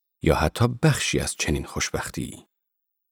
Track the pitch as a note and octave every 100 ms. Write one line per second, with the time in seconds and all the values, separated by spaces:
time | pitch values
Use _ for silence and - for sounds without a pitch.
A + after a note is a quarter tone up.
0 | _ _ E2 C#2+ D#2 - A#2+ A#2+ D#3+ C3
1 | - - - - - C#2+ - - - -
2 | - - A#1+ - - _ _ _ _ _
3 | _